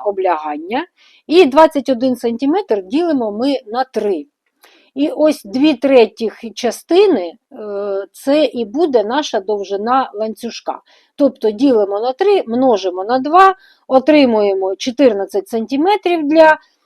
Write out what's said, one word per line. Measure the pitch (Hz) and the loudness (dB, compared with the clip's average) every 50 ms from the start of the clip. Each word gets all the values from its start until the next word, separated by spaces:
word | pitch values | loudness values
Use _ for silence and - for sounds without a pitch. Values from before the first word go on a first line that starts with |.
| - | -6
облягання | 208 196 190 185 185 170 156 156 151 151 147 165 180 226 277 349 - _ _ _ _ _ _ _ | -6 -4 -2 0 -2 -2 -2 -4 -8 -8 -10 -8 -8 -6 -6 -8 -8 _ _ _ _ _ _ _
і | - 302 359 370 | 0 4 4 4
двадцять | 262 254 302 320 311 - 285 262 - | 4 6 4 4 4 4 0 -4 -2
один | 262 220 262 262 247 | -2 -2 -2 -2 -2
сантиметр | - - 233 233 233 277 277 320 403 392 - 220 208 185 | -2 -4 -6 -4 -2 -2 -2 -2 -2 -2 -2 -4 -4 -4
ділимо | 185 220 311 349 339 302 262 233 214 202 | -4 -2 -2 0 0 0 -2 -2 -4 -4
ми | 214 247 285 277 247 - | -4 -2 -2 -2 -4 -6
на | 208 220 254 262 | -6 -6 -6 -6
три. | - - 220 208 208 190 151 143 _ _ _ _ _ _ _ _ _ _ _ _ _ - | -4 -4 -4 -4 -2 -4 -4 -6 _ _ _ _ _ _ _ _ _ _ _ _ _ -6
І | 269 285 320 | -4 -4 -2
ось | - - 302 311 294 - - | 0 0 0 0 0 -2 -6
дві | 202 190 254 285 311 285 | -8 -4 0 2 2 2
третіх | 226 - 269 269 247 220 220 - - 226 202 - - - 220 - | 0 2 4 4 4 4 4 0 -4 -8 -8 -8 -8 -14 -16 -10
частини, | - - 233 190 - - - 330 370 427 392 311 208 175 165 - _ _ _ 285 | -6 -6 -6 -6 -6 -4 0 2 4 4 4 2 0 -2 -6 -10 _ _ _ -20
е, | 233 214 208 202 196 202 202 196 196 202 - _ | -16 -12 -10 -8 -8 -6 -6 -6 -6 -8 -10 _
це | - - 269 285 311 302 | -10 -4 -2 0 0 0
і | - - 247 226 | 0 -2 -6 -8
буде | 202 226 294 359 311 254 247 196 | -6 -6 -4 -2 0 0 0 0
наша | 208 247 302 294 - - 214 | 0 -2 -4 -4 -4 -6 -6
довжина | 190 190 214 202 196 180 196 196 208 233 254 269 254 - - | -4 -4 -6 -6 -6 -6 -8 -6 -4 -2 -2 -2 -2 -4 -6
ланцюжка. | 202 220 220 208 - - 233 - - - - 139 - _ _ _ _ _ _ _ | -8 -8 -8 -8 -10 -12 -14 -14 -12 -10 -10 -10 -12 _ _ _ _ _ _ _
Тобто | - 285 262 - - - 214 | 0 0 0 0 -2 -4 -4
ділимо | 214 208 269 285 247 214 202 190 202 208 | -2 0 0 2 2 2 0 0 -2 -4
на | 226 254 262 | -4 -4 -4
три, | - 381 415 403 359 - | -2 0 2 2 0 0
множимо | 226 226 247 269 262 226 190 190 185 180 185 190 | -2 -2 0 2 2 2 2 0 -4 -6 -6 -4
на | 214 247 262 | -2 -2 -2
два, | 262 294 320 370 381 381 370 - _ _ _ _ _ - | 0 2 4 4 6 4 4 0 _ _ _ _ _ 0
отримуємо | 262 262 254 311 302 302 277 247 226 214 208 202 196 190 190 190 196 | 0 2 4 4 4 6 4 4 4 2 2 0 0 -2 -2 -4 -6
чотирнадцять | - - 254 233 - 285 247 208 196 196 - - 202 196 - | -6 -8 -6 0 2 2 2 2 0 -4 -4 -4 -6 -4 -4
сантиметрів | - 226 226 226 277 277 311 381 427 403 - 349 349 330 302 277 | -6 -8 -6 -4 -4 -2 0 0 0 0 0 -2 -2 -2 -2 2
для, | 311 320 311 311 311 311 _ _ _ _ _ | 4 6 6 6 6 2 _ _ _ _ _